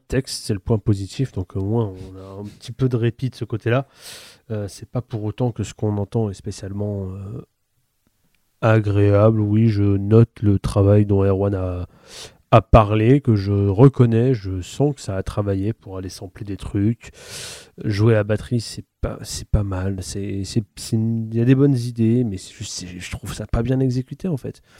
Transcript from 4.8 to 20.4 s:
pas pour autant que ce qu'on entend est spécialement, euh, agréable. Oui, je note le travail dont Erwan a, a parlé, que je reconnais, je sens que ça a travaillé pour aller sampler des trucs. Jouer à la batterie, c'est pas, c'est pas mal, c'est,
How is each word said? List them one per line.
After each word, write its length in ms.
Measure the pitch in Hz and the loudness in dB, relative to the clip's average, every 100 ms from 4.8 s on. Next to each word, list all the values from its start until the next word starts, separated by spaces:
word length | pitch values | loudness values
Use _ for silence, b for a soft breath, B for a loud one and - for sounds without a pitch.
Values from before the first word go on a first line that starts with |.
| - | -10
pas 120 | 123 | -10
pour 240 | - 110 107 | -8 -8 -6
autant 260 | - 127 | -4 -4
que 120 | 113 | -4
ce 100 | 104 | -8
qu'on 240 | - 107 104 | -4 -4 -2
entend 320 | 101 117 107 | -2 -2 -4
est 40 | 95 | -6
spécialement, 720 | - 98 95 101 104 101 95 | -12 -12 -10 -6 -6 -6 -8
euh, 300 | 95 98 120 - _ _ _ _ _ _ _ _ _ _ - | -10 -12 -14 -16 _ _ _ _ _ _ _ _ _ _ -4
agréable. 800 | 117 110 104 101 101 101 110 113 | 2 2 4 2 4 6 4 4
Oui, 260 | 104 107 113 | 2 4 2
je 160 | 104 | 2
note 580 | 101 98 98 110 117 - | 2 2 4 6 6 2
le 160 | 104 98 | 0 2
travail 460 | - - 98 104 104 | 0 2 6 6 6
dont 200 | 98 98 | 4 2
Erwan 280 | 95 101 | 2 0
a, 340 | 98 92 90 90 B B B B B - | 0 -4 -6 -8 B B B B B 4
a 100 | 120 | 4
parlé, 580 | - 120 101 107 110 143 | 6 6 6 4 4 4
que 160 | 127 107 | 4 2
je 160 | 98 | 2
reconnais, 840 | 101 101 95 135 - 120 113 123 | 2 2 8 6 8 4 4 2
je 280 | 120 98 95 | 0 -4 -8
sens 340 | 87 - 143 139 | -8 -2 -2 -2
que 60 | |
ça 160 | - 95 | -6 -6
a 60 | |
travaillé 500 | 95 - 101 98 98 | -6 -4 -2 -2 -2
pour 240 | 110 - 95 | -6 -10 -12
aller 100 | 92 | -12
sampler 380 | - 95 - 101 | -14 -16 -14 -12
des 100 | 95 | -10
trucs. 540 | - 101 101 117 - - B B B B B - | -6 0 0 -2 -8 -20 B B B B B -10
Jouer 300 | - 101 110 | -4 2 4
à 40 | 110 | 4
la 60 | |
batterie, 380 | 104 107 - 120 | 2 -2 -2 -4
c'est 240 | - - - - | -4 -12 -16 -10
pas, 160 | 113 110 | -8 -8
c'est 240 | - - - | -12 -12 -2
pas 140 | 110 | -2
mal, 400 | 101 92 95 95 | -2 -4 -4 -6
c'est, 400 | 92 101 101 98 | -8 -8 -8 -8